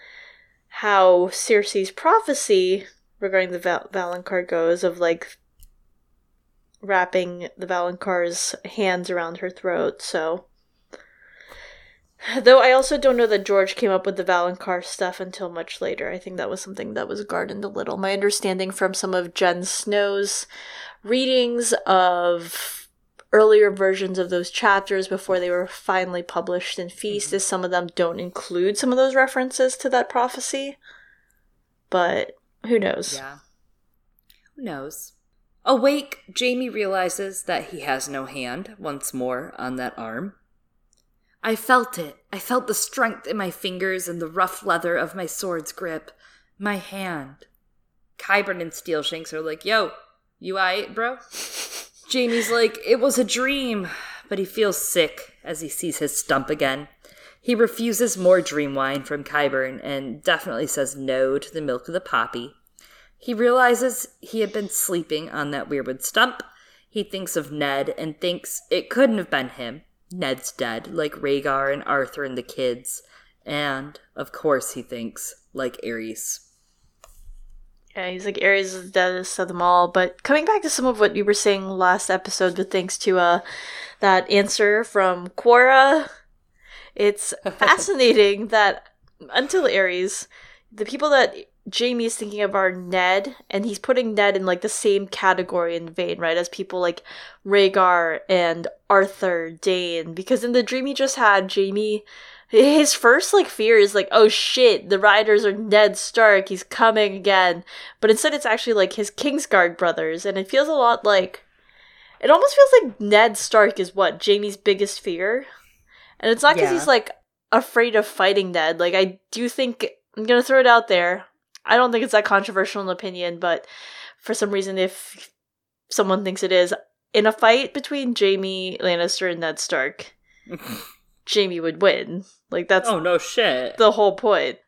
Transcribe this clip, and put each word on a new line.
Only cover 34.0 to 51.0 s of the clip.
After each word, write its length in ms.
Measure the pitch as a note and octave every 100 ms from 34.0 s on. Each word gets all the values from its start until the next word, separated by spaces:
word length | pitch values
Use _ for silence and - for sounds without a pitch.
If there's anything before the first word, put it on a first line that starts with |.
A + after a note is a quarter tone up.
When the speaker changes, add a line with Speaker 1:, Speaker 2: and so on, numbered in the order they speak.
| _ _ _ _ _ -
Speaker 2:
Who 80 |
knows? 500 | A#3+ D3 C#3 - - _ _ _ _ _
Awake, 600 | - C4 C4+ D4 C#4 - - F#3
Jaime 300 | B3 B3 B3+
realizes 760 | G#3 G3+ F#3+ F3+ F3 G3 F#3+
that 220 | - F3 -
he 160 | E3+
has 280 | C#3+ C3+ C3+
no 160 | C#3 C3
hand 500 | C3+ B2 C3 G3 G#3
once 340 | F3 C#3 -
more 400 | C3 B2+ B2+ D#3+ -
on 180 | B2+ B2+
that 180 | B2 -
arm. 360 | A2+ A2+ G3 - _ _ _ _ _ _ _ _ _ _
"I 120 | A3 A3
felt 420 | - B3+ A#3+ -
it. 180 | D3+ - _
I 60 | G3
felt 280 | - B3 B3
the 60 |
strength 540 | G#3 - - A#3 - -
in 100 | G#3
my 140 | F#3
fingers 560 | E3 G3 F#3 F#3+ F#3 F3+
and 140 | E3+
the 60 | E3
rough 380 | E3 F#3 - G3
leather 320 | E3+ F3 E3+
of 160 | D#3 F#3
my 100 | E3+
sword's 460 | - F#3+ E3+ D3+
grip. 380 | - F3+ D#3+ - - _ _ _ -
My 200 | G3+ G3+
hand." 680 | F3 G3 F#3+ D#3+ C3+ C#3+ _ _ _ _ _ _ _ -
Qyburn 440 | - G3+ G3 F3+
and 100 | E3
Steelshanks 600 | - - D#3 D3 D#3+ D#3+
are 80 | D#3
like, 220 | D#3+ D#3+ F#3+
"Yo, 260 | A3 F3 - - _ _ _
you 160 | - F#3+
aight, 400 | F#3 F#3+ -
bro?" 220 | -